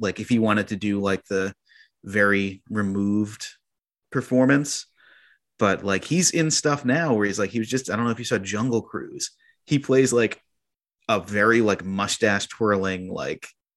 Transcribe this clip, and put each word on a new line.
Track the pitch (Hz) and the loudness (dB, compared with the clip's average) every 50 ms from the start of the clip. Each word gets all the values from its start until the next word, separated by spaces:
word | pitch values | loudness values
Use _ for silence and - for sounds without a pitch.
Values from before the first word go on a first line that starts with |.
like, | 110 95 90 - | -4 -4 -4 -4
if | 107 - | -2 0
he | 123 113 | 2 2
wanted | 113 110 104 104 101 - | 4 4 2 2 0 -2
to | 107 | -4
do, | 95 107 104 101 101 | -4 -2 -2 -2 0
like, | 98 98 95 95 - | 0 0 -2 -2 -4
the | - 101 95 95 98 101 _ _ _ _ - - _ _ _ - | -4 -4 -2 -2 -4 -6 _ _ _ _ -20 -20 _ _ _ -10
very | 98 98 107 101 101 101 98 98 98 95 - _ - | -4 0 2 4 4 4 2 0 -2 -4 -8 _ -6
removed | 107 107 101 98 98 98 101 101 101 107 107 104 107 - - - - _ _ _ _ _ _ _ _ _ _ _ | -4 -2 -2 -2 0 0 0 0 2 0 0 -2 -6 -10 -14 -16 -16 _ _ _ _ _ _ _ _ _ _ _
performance, | - 135 123 - 127 127 127 131 139 143 147 - - - - _ _ _ _ _ _ _ _ _ _ _ _ _ _ - | -6 -6 -2 0 2 4 6 6 4 4 2 -2 -6 -8 -10 _ _ _ _ _ _ _ _ _ _ _ _ _ _ 0
but, | 110 98 95 - 95 | 0 2 2 0 0
like, | 101 98 95 - | -2 -2 -2 -2
he's | - 151 180 175 - - | -2 0 0 2 2 2
in | 165 160 156 | 0 0 0
stuff | 151 - - 151 143 - - | 0 0 0 0 0 0 0
now | 123 131 165 170 156 120 | 0 0 0 2 2 2
where | 107 104 | 2 2
he's | 101 95 104 | 0 0 -2
like, | 101 95 | -4 -2
he | 113 117 | -2 -4
was | 110 107 | -4 -2
just, | 120 127 - - | -4 -4 -4 -4
I | 104 | -4
don't | 110 120 | -2 -2
know | 117 | -2
if | 113 117 | -2 -4
you | 120 | -4
saw | - 120 104 | -2 -2 -2
Jungle | 95 95 104 104 117 131 117 113 - | -2 -4 -4 -4 -2 0 -2 -2 -2
Cruise. | - - 101 - - - - - - - _ _ _ _ _ _ | -4 -8 -10 -10 -12 -12 -10 -10 -10 -12 _ _ _ _ _ _
He | - 151 139 | -2 -2 0
plays, | 143 - 131 131 135 120 120 | 2 4 4 4 4 4 4
like, | 120 113 104 - - _ _ _ _ _ _ _ _ _ _ _ _ _ - | 2 2 0 -2 -6 _ _ _ _ _ _ _ _ _ _ _ _ _ -2
a | 113 98 | -2 -2
very, | 85 92 104 104 104 113 117 120 | -2 -2 0 2 4 4 4 4
like, | 113 107 98 85 87 | 4 4 2 0 -2
mustache | 95 95 98 101 104 - - 113 107 101 101 - - | -4 -4 -2 -2 -2 -2 0 2 2 2 0 -2 -6
twirling, | - - 113 107 104 98 95 95 92 92 92 90 90 | -6 -2 0 2 2 2 0 -2 -2 -4 -6 -8 -8
like, | 80 67 69 78 - - - - _ _ _ _ | -8 -6 -6 -6 -8 -10 -16 -20 _ _ _ _